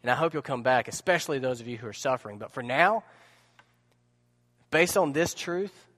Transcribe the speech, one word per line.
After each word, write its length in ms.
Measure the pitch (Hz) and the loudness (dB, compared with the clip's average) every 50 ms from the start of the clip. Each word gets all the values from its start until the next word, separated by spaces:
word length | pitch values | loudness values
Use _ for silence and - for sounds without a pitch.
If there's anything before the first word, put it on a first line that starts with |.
And 100 | - 123 | 2 2
I 40 | 123 | 2
hope 180 | 123 156 165 160 | 2 2 0 0
you'll 80 | 151 | -4
come 220 | 131 - 139 123 117 | -4 -4 -6 0 2
back, 240 | 127 127 123 113 | 2 2 2 2
especially 500 | - - - - 185 180 165 - - 151 | -2 -8 -6 0 2 2 2 2 -2 -4
those 240 | 135 127 131 127 117 | -2 -2 -2 -4 -4
of 60 | 117 | -8
you 100 | 117 120 | -10 -10
who 100 | 110 123 | -10 -10
are 60 | 110 101 | -12 -12
suffering. 460 | - - 139 131 123 - 110 101 104 | -4 0 0 0 0 -4 -12 -12 -12
But 120 | 113 - | -14 -12
for 120 | - 135 120 | -10 -10 -6
now, 400 | 120 127 143 170 196 220 220 - - - - - _ _ _ _ _ _ _ _ _ _ _ _ _ _ _ _ _ _ _ _ _ _ _ _ _ _ _ _ _ | -2 4 4 4 4 4 0 -4 -10 -20 -20 -20 _ _ _ _ _ _ _ _ _ _ _ _ _ _ _ _ _ _ _ _ _ _ _ _ _ _ _ _ _
based 260 | - 156 175 175 - | 2 4 4 4 4
on 160 | 208 180 151 135 | 2 2 2 2
this 220 | 151 170 170 - | 0 0 0 -2
truth 520 | - - - 170 180 202 196 - - - _ _ | -8 -8 -6 -6 -6 -6 -8 -10 -20 -20 _ _